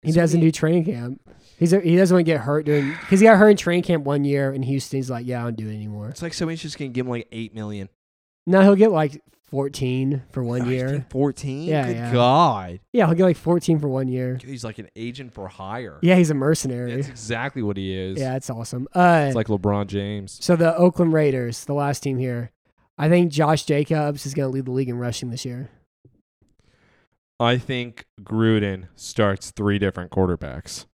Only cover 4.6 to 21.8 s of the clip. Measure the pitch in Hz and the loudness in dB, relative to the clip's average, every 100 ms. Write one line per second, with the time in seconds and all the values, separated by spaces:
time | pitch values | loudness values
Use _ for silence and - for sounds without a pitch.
4.6 | 127 139 - 135 127 131 123 123 117 113 | -4 -4 -4 -6 -6 -8 -6 -6 -6 -6
5.6 | 107 107 107 104 107 135 165 - 165 165 | -8 -10 -10 -10 -12 -10 -10 -6 -6 -6
6.6 | 160 - 139 120 123 120 107 113 113 110 | -12 -10 -8 -6 -6 -6 -8 -12 -12 -10
7.6 | 104 104 95 _ _ _ _ _ - 190 | -10 -10 -12 _ _ _ _ _ 2 6
8.6 | 196 196 214 170 151 151 _ _ _ 139 | 8 8 6 4 0 -4 _ _ _ -6
9.6 | 139 139 131 127 135 139 127 135 120 123 | -6 -4 -4 -2 -2 -4 -6 -6 -4 -4
10.6 | 123 127 127 143 127 131 143 131 143 135 | -2 -2 -2 -6 -6 -2 -2 -2 -10 -8
11.6 | 160 156 123 117 117 120 120 143 165 107 | -2 -2 -2 -4 -2 2 4 6 4 2
12.6 | 92 87 _ 240 170 170 185 165 - 175 | -6 -14 _ 2 2 4 2 2 0 0
13.6 | - 160 147 131 131 127 127 127 127 131 | 2 0 0 -2 -2 -4 -4 -6 -10 -12
14.6 | 113 104 98 - 117 123 127 107 92 - | -12 -12 -18 -12 -12 -12 -16 -14 -16 -12
15.6 | 95 117 113 73 170 185 165 147 135 160 | -12 -10 -12 0 4 6 4 2 0 0
16.6 | 135 123 123 120 139 120 110 117 135 135 | -2 -6 -6 -6 -8 -10 -8 -6 -6 -6
17.6 | 104 98 95 95 95 95 135 131 - 113 | -6 -4 -6 -6 -6 -6 -6 -6 -8 -12
18.6 | 117 123 135 180 175 165 143 120 110 104 | -10 -10 -6 2 4 4 2 -2 -2 -2
19.6 | 101 101 98 101 101 104 98 - - 170 | 0 -2 -4 -6 -6 -8 -12 -8 0 2
20.6 | 165 165 180 175 170 160 151 131 120 117 | 2 4 4 4 2 4 2 0 -4 -8
21.6 | - 143 | -4 -2